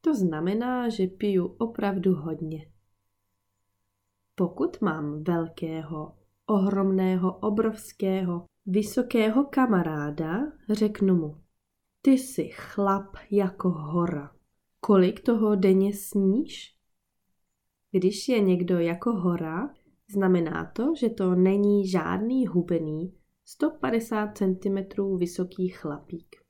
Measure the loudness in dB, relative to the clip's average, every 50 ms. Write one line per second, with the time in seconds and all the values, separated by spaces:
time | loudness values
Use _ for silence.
0 | 2 2 2 2 2 0 0 0 -2 0 0 0 0 -2 -2 -2 -2 -2 0 0
1 | -2 -2 -2 -2 -2 0 2 2 0 -2 -4 -6 -6 -6 -4 -2 -2 -2 -2 2
2 | 2 2 2 2 0 -6 -6 -6 -8 -8 -8 -10 -12 -16 -20 _ _ _ _ _
3 | _ _ _ _ _ _ _ _ _ _ _ _ _ _ _ _ _ _ _ _
4 | _ _ _ _ _ _ _ -2 -2 -2 -2 -4 -4 -4 -2 -2 -2 -2 -2 -2
5 | -6 -6 -8 -6 -2 -2 -2 -2 -2 -4 -8 -10 -10 -8 -8 -10 -10 -10 -10 -10
6 | -12 -12 -16 _ _ _ _ _ _ 0 0 2 2 2 0 0 0 2 2 2
7 | 2 2 0 0 0 -2 -2 -2 -4 -2 0 0 0 0 -2 -4 -14 -18 -8 _
8 | -2 -2 -2 -2 -2 -4 -4 -6 -8 -12 _ _ _ -2 0 0 0 0 -2 -2
9 | -2 0 0 2 2 4 2 2 0 0 2 0 2 4 2 2 2 0 -2 -4
10 | -4 -6 -4 -6 -4 -4 -2 -4 -4 -6 -8 -14 -4 -4 0 0 0 -2 0 0
11 | 2 4 4 2 2 -2 -8 -14 -20 _ _ _ _ _ _ _ _ _ _ _
12 | _ 4 4 4 2 -4 -6 -6 -6 -6 -8 -16 -16 -10 -4 -2 0 0 0 0
13 | -2 -8 -16 -20 -10 _ 0 2 2 2 -2 0 0 0 0 0 -6 -4 -2 0
14 | 0 0 -2 -6 -8 -12 _ _ _ _ _ _ _ _ _ _ 2 4 6 6
15 | 6 4 2 0 0 0 2 2 4 2 2 4 6 6 6 6 4 2 0 -4
16 | -10 -4 -2 2 2 4 2 2 0 -4 -8 -16 -18 -20 _ _ _ _ _ _
17 | _ _ _ _ _ _ _ _ _ _ _ _ _ _ _ _ _ _ -2 2
18 | 2 2 0 0 -2 0 2 4 4 4 4 2 2 0 2 2 2 0 0 -2
19 | -2 -2 -2 0 0 0 0 0 -2 -4 -4 -4 -6 -6 -10 _ _ _ _ _
20 | _ _ -2 0 4 4 4 4 2 0 -4 -6 -6 -6 -6 -2 -2 -2 0 0
21 | 0 -2 0 0 0 2 4 6 6 4 4 4 4 4 4 4 2 2 0 0
22 | 0 0 -2 -2 -2 0 0 0 0 2 0 0 0 2 -2 -2 -2 -2 -4 -6
23 | -6 -8 -10 _ _ _ _ _ _ -20 -6 _ -2 -2 -2 -2 -2 0 0 0
24 | -2 -2 -2 -2 -2 -4 -2 -2 0 0 0 0 -2 -2 -2 -2 -4 -6 -4 -4
25 | -2 -2 0 -2 -2 -2 -2 -6 -6 -6 -4 -4 -4 -4 -4 -6 -10 -10 -10 -10
26 | -12 -14 -16 -16 _ _ -20 -20 _ _